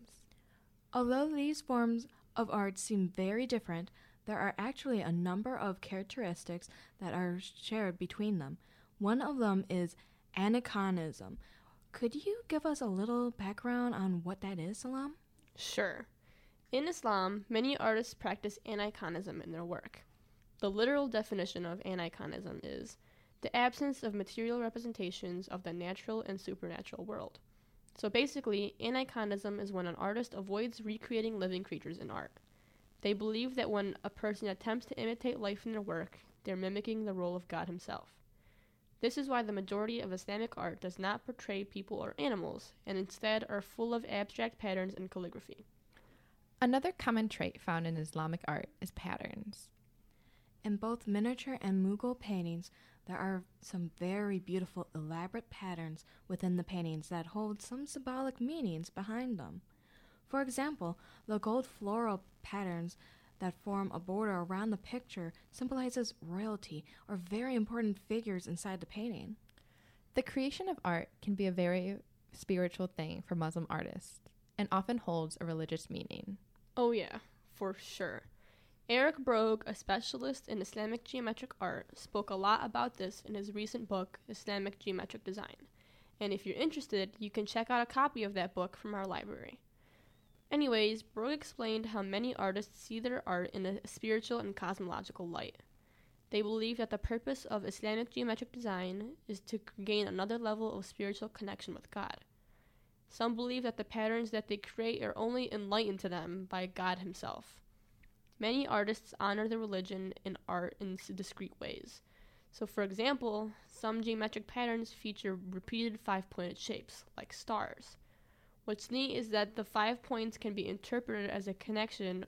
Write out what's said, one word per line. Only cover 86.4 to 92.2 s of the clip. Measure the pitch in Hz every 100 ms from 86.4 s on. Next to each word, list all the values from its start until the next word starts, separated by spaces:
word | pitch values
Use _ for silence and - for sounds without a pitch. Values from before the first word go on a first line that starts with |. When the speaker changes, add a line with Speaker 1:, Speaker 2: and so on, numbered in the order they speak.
| 190
Speaker 2:
you're | -
interested, | 311 302 - 202 190 -
you | 208
can | 220 208
check | 226 226
out | 247
a | 240
copy | 262 285 240
of | 202 202
that | -
book | 185 180 -
from | 214
our | 202 190
library. | - 202 - - - - _ - - - - - - _
Anyways, | 294 277 220 214 220
Brogue | - 214 233
explained | 302 - - 226 220 220
how | 214
many | 196 196